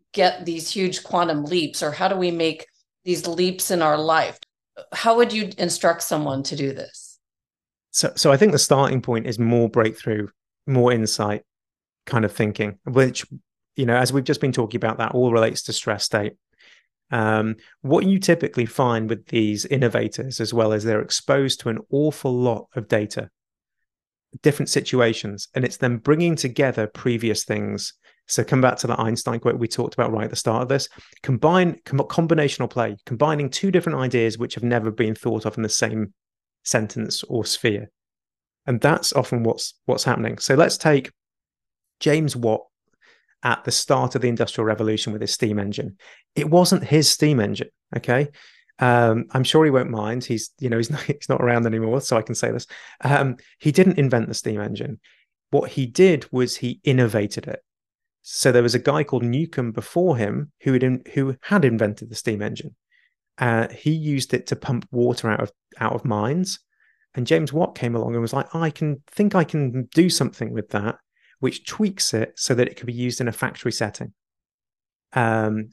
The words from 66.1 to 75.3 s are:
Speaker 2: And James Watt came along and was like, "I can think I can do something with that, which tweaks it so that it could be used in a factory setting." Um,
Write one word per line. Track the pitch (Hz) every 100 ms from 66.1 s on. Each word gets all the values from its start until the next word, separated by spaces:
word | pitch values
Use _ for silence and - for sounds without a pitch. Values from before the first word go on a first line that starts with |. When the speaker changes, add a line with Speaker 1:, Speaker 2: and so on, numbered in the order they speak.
| 104 110 160 185 - _ _ _ _ _
Speaker 2:
And | - 123
James | 165 156
Watt | 147 185 -
came | 123
along | 117 117
and | 117
was | 117
like, | 135 -
"I | 165 165
can | - 151 139 -
think | - 208
I | 190
can | 156 156 135 127 123
do | 156 180
something | - 131 - 113
with | 117 104
that, | 104 104 - _ _ _ _
which | 131 - -
tweaks | - 214 190 -
it | 113 113 -
so | -
that | 123 123
it | -
could | 123
be |
used | 120 123 120
in | 117
a |
factory | 107 - - 123
setting." | - 107 - - - _ _ _ _ _ _ _ _ _
Um, | - 117